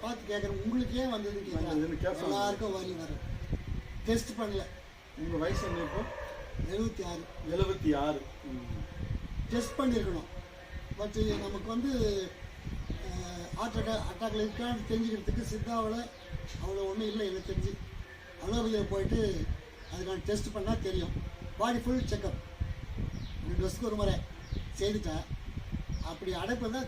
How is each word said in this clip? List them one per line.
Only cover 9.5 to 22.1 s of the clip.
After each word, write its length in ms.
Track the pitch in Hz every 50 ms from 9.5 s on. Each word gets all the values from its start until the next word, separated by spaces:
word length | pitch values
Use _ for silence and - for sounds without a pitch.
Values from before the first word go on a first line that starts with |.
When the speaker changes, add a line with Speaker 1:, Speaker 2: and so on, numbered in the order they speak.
| 226 240 233 - - -
Speaker 1:
பண்ணியிருக்கணும், 540 | 262 254 233 214 202 190 170 151 - - - - - - - - - - - - - - - -
but 160 | 208 214 214 220 220 208 202
நமக்கு 300 | 202 202 196 196 180 -
வந்து, 220 | 220 226 240 247 277 262 240 220 208 202 196 185 - - - - - - - - - - - - -
அஹ், 680 | - - - 185 180 180 180 180 175 175 170 - -
ஹார்ட் 200 | 185 220 233 208
அட்டாக், 260 | - - 214 220 214 220 -
அட்டாக்ல 300 | 196 - 226 214 208 214
இருக்கான்னு 380 | 214 214 - 240 240 247 240 214 - -
தெரிஞ்சுக்கிறதுக்கு 560 | 220 226 226 226 220 196 - - - 240 220 -
சித்தாவுல 560 | 214 214 - 233 233 226 220 214 226 240 240 - - - - - - - - - - - -
அவ்வளோ 220 | 190 196 196 196
ஒண்ணும் 220 | 190 196 220 220
இல்லை 200 | 208 208 220 208
எனக்கு 260 | 190 185 190 - - 190
தெரிஞ்சு. 200 | - - 196 196 - - - - - - - - - - - - -
அலோபதியில் 480 | - 196 226 233 226 226 220 208 196 -
போயிட்டு 560 | 196 196 190 208 220 226 214 196 180 160 - - - - - - - - - - -
அதுக்கான 260 | 185 180 190 190 170 -
டெஸ்ட் 280 | 202 208 208 - 214 208
பண்ணா 200 | 208 190 220 226
தெரியும். 360 | 214 190 190 185 180 165 - - - - - - - - - -
பாடி 200 | - 214 240 240
ஃபுல் 240 | 233 - 247 254 247
செக்கப் 380 | 226 -